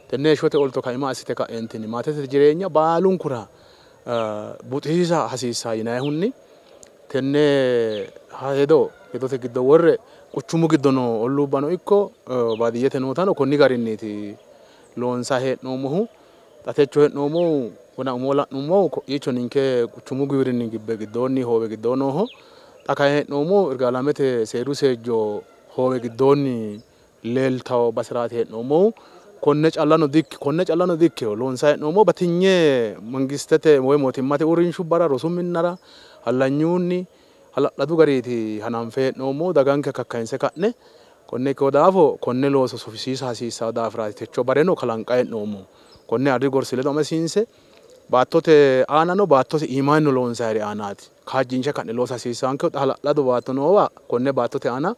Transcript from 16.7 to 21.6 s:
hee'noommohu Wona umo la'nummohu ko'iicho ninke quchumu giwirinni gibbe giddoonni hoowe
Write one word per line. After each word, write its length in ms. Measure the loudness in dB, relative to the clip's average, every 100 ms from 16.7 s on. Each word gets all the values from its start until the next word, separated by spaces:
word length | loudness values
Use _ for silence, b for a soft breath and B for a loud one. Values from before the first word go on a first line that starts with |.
| 0 0 4
hee'noommohu 680 | 2 2 -4 0 0 0 -4 -12 -20 -8
Wona 160 | -6
umo 200 | -4 -2
la'nummohu 560 | -2 -2 -6 0 2 2
ko'iicho 420 | -2 -6 -6 -4
ninke 560 | -4 -2 -2 0 0 -2
quchumu 400 | -6 -10 -4 -2
giwirinni 400 | 0 0 -2 -4
gibbe 280 | -8 -6 -8
giddoonni 420 | -6 -4 -2 -2 0
hoowe 200 | 0